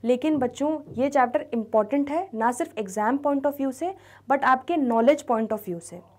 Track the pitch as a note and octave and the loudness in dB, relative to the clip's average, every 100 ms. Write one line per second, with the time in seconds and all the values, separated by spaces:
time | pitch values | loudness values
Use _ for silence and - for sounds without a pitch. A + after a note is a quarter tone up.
0 | A3+ B3 D#4 D4+ B3 A#3+ C#4+ D#4 D4 F3+ | 0 0 2 0 0 -2 -2 -2 -6 -2
1 | C#4 C#4 B3 C#4+ - A#3 A3 A3 G#3+ C#4+ | 0 2 2 0 -2 -6 0 2 2 0
2 | C#4+ D4+ F#4+ A3 A3+ - E4 - G3+ G3 | 0 -2 -4 -2 -2 0 -6 -6 -6 -2
3 | G#3+ C#4 C#4+ C#4+ C#4 C#4+ C4+ B3+ E4+ F#4+ | 0 0 0 0 -2 -2 -4 -4 -6 -6
4 | - - - C4+ B3 B3+ - E4+ B3+ A3+ | -16 -20 -2 0 4 2 2 0 2 4
5 | A#3 D4 - A3+ A3 A3 G3+ E3+ - F3+ | 4 4 2 -2 0 -4 -6 -10 -10 -18
6 | - | -20